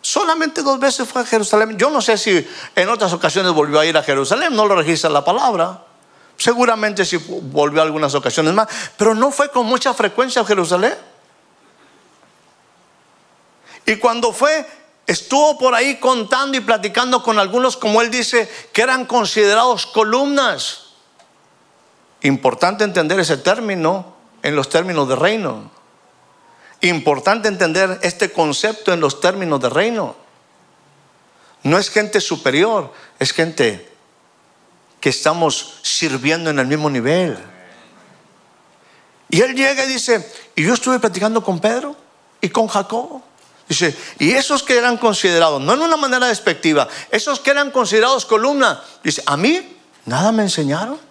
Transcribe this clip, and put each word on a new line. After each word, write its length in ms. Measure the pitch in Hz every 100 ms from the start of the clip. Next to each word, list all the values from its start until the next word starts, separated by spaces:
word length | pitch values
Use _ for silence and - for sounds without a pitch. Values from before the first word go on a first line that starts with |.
Solamente 600 | - - 359 320 311 320
dos 180 | 277 269
veces 280 | 269 254 254
fue 140 | 254
a 40 | 240
Jerusalén. 520 | 220 208 214 220 214
Yo 120 | 262
no 120 | 294
sé 160 | - 214
si 300 | 226 180 - - - -
en 140 | 185
otras 220 | 233 202
ocasiones 380 | 180 170 175 185
volvió 280 | 160 147 151
a 60 | 156
ir 120 | 156
a 60 |
Jerusalén, 520 | 147 135 135 220 339 233
no 100 | 208
lo 100 | 190
registra 340 | 151 165 165
la 140 | 147
palabra. 600 | 143 202 254 196 170 185 - _ _ _ _ _
Seguramente 680 | - 240 247 226 214 202 185
sí 120 | 175
volvió 640 | 156 - 147 143 147 151
algunas 340 | 160 156 147 143
ocasiones 380 | 127 117 156
más, 140 | 190 220 - - -
pero 180 | 208 220
no 160 | 269
fue 180 | 277 285
con 160 | 269 226
mucha 280 | 262 269
frecuencia 480 | 240 208 202 254 247
a 40 | 208
Jerusalén. 500 | 202 165 180 220 - - _ _ _ _ _ _ _ _ _ _ _ _ _ _ _ _ _ _ _ _ _ _ _ _ _ _ - -
Y 120 | 214
cuando 360 | 240 233 233
fue, 340 | 220 285 311 - - _ _ -
estuvo 520 | 170 - 269 302 294
por 180 | 254 233
ahí 220 | 269 262
contando 600 | 254 247 208 262 277 269
y 40 |
platicando 600 | 208 220 202 208 247 254
con 160 | 233 214
algunos, 400 | 196 226 254 247
como 240 | 226 214
él 80 | 233
dice, 420 | 247 226 240 208 - -
que 80 | -
eran 240 | 247 262 247
considerados 800 | 240 202 220 208 214 247 214 -
columnas. 960 | 214 214 240 285 277 254 147 - - - _ _ _ _ _ _ _ _ _ _ _ _ _
Importante 640 | 139 139 127 117 175 208
entender 360 | 208 180 156 190
ese 180 | 156 139
término 800 | 175 214 226 185 160 190 180 - _ _
en 140 | 143 147
los 140 | 135
términos 380 | 165 180 165 135
de 80 | 127
reino. 560 | 170 220 175 110 107 _ _ _ _ _ _ _ _ _ - -
Importante 680 | 175 165 143 139 185 226 214
entender 520 | 190 175 165 190 185
este 300 | 175 175 196
concepto 600 | - 156 143 214 220 -
en 80 | 170
los 220 | 151 139
términos 400 | 175 190 175 143
de 80 | 123
reino. 460 | 131 214 226 143 - - _ _ _ _ _ _ _ _ _ _ _ _ _
No 160 | 139 175
es 120 | 202
gente 300 | 214 208 208
superior, 720 | - 165 - 139 208 214 139 - - _
es 120 | 131
gente 600 | - 165 160 120 98 - _ _ _ _ _ _ _ _ _ _ _
que 100 | -
estamos 720 | 127 156 170 160 143 - -
sirviendo 640 | - - 160 131 135 165 165
en 80 | 143
el 80 | 127
mismo 240 | 151 151
nivel. 480 | 135 120 170 175 107 - - - - - - - _ _ _ _ _ _ _ _ _ _ _ _
Y 120 | 165
él 140 | 254 262
llega 300 | 269 269 269
y 20 |
dice: 440 | 262 - 226 156 - - -
"Y 80 |
yo 100 | 160
estuve 260 | 233 - 254
platicando 440 | 226 180 208 226
con 160 | - 175
Pedro 360 | 214 240 285 294 _ _ _ _
y 80 | 180
con 180 | - 220
Jacobo". 560 | 208 196 226 262 285 - _ _ _ _
Dice: 300 | 151 170 139 - -
"Y 120 | 151
esos 300 | 254 269 196
que 160 | - 247
eran 200 | 240 233
considerados, 640 | 233 196 190 170 165 143
no 120 | 139
en 80 | 254
una 160 | 330 311
manera 300 | 277 254 254
despectiva, 600 | 214 - 156 160 151 127 - -
esos 300 | 214 294 277
que 120 | -
eran 200 | 285 285
considerados 540 | 254 226 220 233 262 -
columna", 580 | 220 247 285 247 139 - -
dice: 200 | - - -
"A 120 | 143
mí 400 | 214 349 302 - _ _ -
nada 260 | 127 196
me 120 | 226
enseñaron". 560 | 202 - 143 151 220 311 -